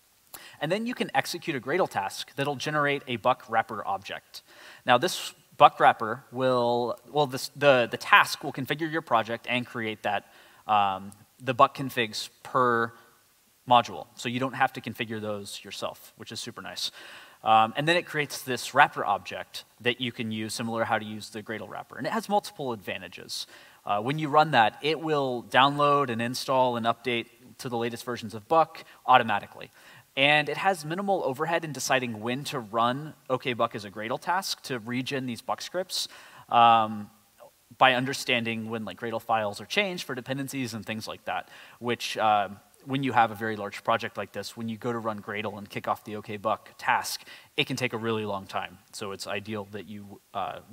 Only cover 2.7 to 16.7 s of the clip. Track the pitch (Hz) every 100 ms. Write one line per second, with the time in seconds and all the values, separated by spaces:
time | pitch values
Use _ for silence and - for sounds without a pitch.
2.7 | 151 143 143 - 117 127 127 - 113 -
3.7 | 107 - 98 95 82 - - - - -
4.7 | - 127 123 175 - - - _ - 151
5.7 | - 120 107 110 120 - 123 131 127 120
6.7 | 120 120 - - 139 143 131 - 143 143
7.7 | 131 113 120 - 202 143 - 147 135 131
8.7 | 151 160 160 160 117 107 117 - 123 120
9.7 | 123 110 107 104 101 - - - - -
10.7 | 107 101 95 98 - - - 127 120 135
11.7 | - 135 127 110 107 - _ - 135 123
12.7 | 117 117 - - _ _ _ _ _ -
13.7 | 120 117 85 - - 123 123 131 127 131
14.7 | - 120 104 113 110 107 104 98 - 101
15.7 | - - - - - 107 - - 107 95